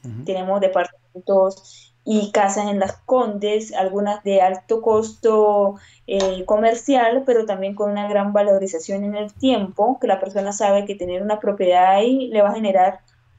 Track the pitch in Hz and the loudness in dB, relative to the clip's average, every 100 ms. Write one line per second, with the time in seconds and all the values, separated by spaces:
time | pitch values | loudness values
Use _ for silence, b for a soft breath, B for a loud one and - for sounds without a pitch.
0 | 123 113 156 185 185 202 190 185 180 - | -14 -10 -6 -6 -2 0 0 0 -2 -6
1 | _ 185 - 196 190 190 - - _ _ | _ -12 0 2 2 -2 -14 -20 _ _
2 | - 214 208 214 196 214 208 202 196 - | -4 -2 0 0 0 0 -2 -2 -4 -6
3 | - 254 220 208 208 214 220 - 190 202 | -2 0 0 -2 -2 -2 -4 -4 -4 -2
4 | 202 208 202 196 185 185 - 226 226 214 | -4 -4 0 2 2 0 -4 -2 0 0
5 | 220 - 233 220 208 208 196 202 B B | 0 -2 2 4 4 4 0 -2 B B
6 | - 196 190 185 185 214 226 226 - 262 | -6 -2 -2 -2 -2 2 2 0 0 2
7 | 226 254 262 226 220 190 196 202 208 202 | 2 0 2 0 0 -4 -6 -4 -4 -4
8 | 208 208 202 208 208 196 190 160 185 196 | -2 -2 0 2 2 2 0 -6 -6 -6
9 | 202 208 208 - 262 233 190 - 220 262 | -6 -6 -8 -4 0 0 -2 -2 0 0
10 | 247 190 196 202 196 202 208 202 202 202 | 0 0 -2 -4 -6 -2 2 2 0 -6
11 | 180 180 202 214 214 202 185 180 185 196 | -6 -6 -4 -4 -2 0 2 4 4 4
12 | 233 269 240 214 202 220 214 185 185 - | 2 0 0 2 2 2 0 2 2 0
13 | _ _ _ | _ _ _